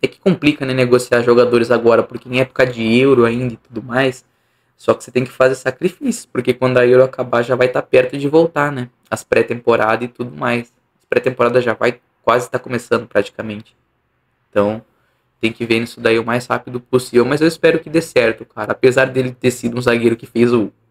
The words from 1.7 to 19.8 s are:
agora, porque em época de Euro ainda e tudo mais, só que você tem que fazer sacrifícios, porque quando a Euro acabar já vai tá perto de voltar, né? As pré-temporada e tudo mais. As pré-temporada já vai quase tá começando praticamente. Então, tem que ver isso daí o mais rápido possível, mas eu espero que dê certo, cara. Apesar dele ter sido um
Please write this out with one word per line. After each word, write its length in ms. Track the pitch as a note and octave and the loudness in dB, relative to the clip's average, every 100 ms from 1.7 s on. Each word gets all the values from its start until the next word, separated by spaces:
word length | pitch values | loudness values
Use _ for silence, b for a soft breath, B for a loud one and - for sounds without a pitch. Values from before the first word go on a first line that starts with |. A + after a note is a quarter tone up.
agora, 320 | A#2 A2+ A2+ | 2 4 2
porque 280 | - A#2+ - | 0 -6 -6
em 100 | B2+ | -2
época 260 | B2+ - B2+ | -2 0 -2
de 160 | A#2+ A2+ A#2+ | 0 0 2
Euro 280 | C3+ B2+ A#2 | 4 4 2
ainda 260 | A#2+ B2+ | 0 -6
e 60 | A2+ | -8
tudo 240 | _ A#2 | _ -14
mais, 420 | B2 A#2+ C3+ B2 _ _ _ _ _ | -6 -2 -2 -4 _ _ _ _ _
só 200 | _ - | _ -2
que 100 | A2+ | -2
você 60 | - | -2
tem 140 | B2 | -4
que 60 | B2+ | -4
fazer 240 | - C3 | 0 0
sacrifícios, 680 | C3 C3 - F#3 - C#4 - | 0 -6 -4 -6 -4 -6 -6
porque 300 | - B2+ B2 | -8 -6 -4
quando 240 | B2 B2+ B2 | -2 0 2
a 80 | B2 | 4
Euro 180 | B2 | 6
acabar 380 | C3 - B2 A#2+ | 4 0 -4 -2
já 120 | A#2+ | -2
vai 140 | B2 B2+ | 0 0
tá 140 | C#3+ | -2
perto 340 | - B2+ B2+ C#3+ | 0 2 0 -2
de 120 | C#3 | 0
voltar, 440 | D#3 E3 D3+ D3 | 2 2 0 -4
né? 160 | C#3 B2 _ - | -4 -10 _ -10
As 120 | A2 | -10
pré-temporada 800 | - A2+ A#2 A#2 A#2+ A#2 A2 A2+ | -2 0 0 -2 0 0 2 -2
e 60 | B2 | -4
tudo 260 | - B2 | -10 -12
mais. 380 | D3 B2+ A#2+ A#2+ _ _ _ | -8 -4 -4 -6 _ _ _
As 60 | |
pré-temporada 560 | - B2 C3 B2+ A#2+ B2 | -4 -2 -2 0 0 2
já 140 | A#2 | 0
vai 260 | G#2+ A2+ B2 _ _ | -2 -2 -4 _ _
quase 280 | - A#2+ B2 | -2 0 -2
tá 80 | B2+ | -8
começando 480 | - B2 - A#2 A2 | -6 -8 -2 -4 -2
praticamente. 680 | G#2 G2+ - A2 G#2+ - _ _ _ _ _ _ _ _ | -4 -4 -6 -12 -12 -16 _ _ _ _ _ _ _ _
Então, 340 | G#2 G2+ A2 - _ _ _ _ _ | -2 0 -2 -10 _ _ _ _ _
tem 120 | A2+ | -4
que 140 | A2+ A#2 | -4 -2
ver 160 | A2+ | -2
isso 180 | A#2 - | -2 -4
daí 180 | A#2 A2+ | 0 0
o 60 | |
mais 220 | A2+ B2 - | 0 -4 -4
rápido 340 | A#2+ B2+ B2 | -6 -6 -14
possível, 440 | - B2+ - A#2+ | -2 -2 0 0
mas 160 | A#2+ D3 | 2 2
eu 60 | D#3 | 0
espero 320 | D#3+ E3 D#3+ | 2 0 0
que 120 | D#3+ | -2
dê 100 | D#3+ | -4
certo, 440 | D#3+ B2+ A2+ A2+ | -2 0 0 -2
cara. 280 | - - G#2 | -10 -10 -8
Apesar 340 | A2+ D3+ B2+ C3 | 0 2 2 0
dele 260 | C3 B2+ | 0 -6
ter 180 | B2 B2+ | -4 -4
sido 260 | A#2+ A#2+ | -4 -6
um 60 | A#2+ | -4